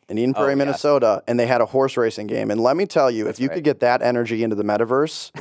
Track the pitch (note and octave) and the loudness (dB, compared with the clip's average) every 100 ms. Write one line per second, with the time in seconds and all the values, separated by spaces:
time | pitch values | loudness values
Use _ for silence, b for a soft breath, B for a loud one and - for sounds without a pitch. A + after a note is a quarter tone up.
0 | - G#2+ B2 B2+ C#3 C#3 C#3 C3+ D3 C#3+ | -10 -2 -2 0 0 0 0 0 2 4
1 | A#2 G2+ - A#2+ A#2+ B2 A2 B2+ C3+ C3 | 4 2 0 0 2 2 2 2 0 0
2 | A2+ G#2+ G#2+ A2+ G#2+ G#2+ A#2+ D#3 G3 E3 | -2 -2 -8 -4 -2 0 2 2 0 2
3 | C3+ A2+ G#2+ - C3 E3+ D3+ C3+ A#2+ B2 | 0 0 -4 -4 -4 -2 -2 0 2 2
4 | A#2+ B2 A#2 A2+ A2+ G#2 G#2 G#2 A2+ C3 | 0 0 -2 -2 -2 -2 0 0 0 0
5 | D#3 - - - | 0 -4 -14 -14